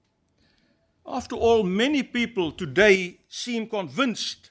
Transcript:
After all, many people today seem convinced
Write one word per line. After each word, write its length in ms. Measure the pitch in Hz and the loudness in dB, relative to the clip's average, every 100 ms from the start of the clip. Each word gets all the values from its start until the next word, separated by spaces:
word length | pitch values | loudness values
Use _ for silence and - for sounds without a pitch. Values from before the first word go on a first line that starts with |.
| _ _ _ _ _ _ _ _ _ _ - | _ _ _ _ _ _ _ _ _ _ -12
After 300 | 269 - - | -10 -8 -2
all, 260 | 233 226 | 2 4
many 400 | 185 190 254 294 | 2 0 0 0
people 480 | - 240 233 196 165 | -2 -4 -4 -2 -4
today 720 | - 170 127 208 190 180 - _ | -4 -4 4 6 6 2 -10 _
seem 400 | - - 233 220 | -12 -6 -6 -4
convinced 800 | 214 170 139 262 208 - - _ | -6 -6 -2 -2 -2 -8 -10 _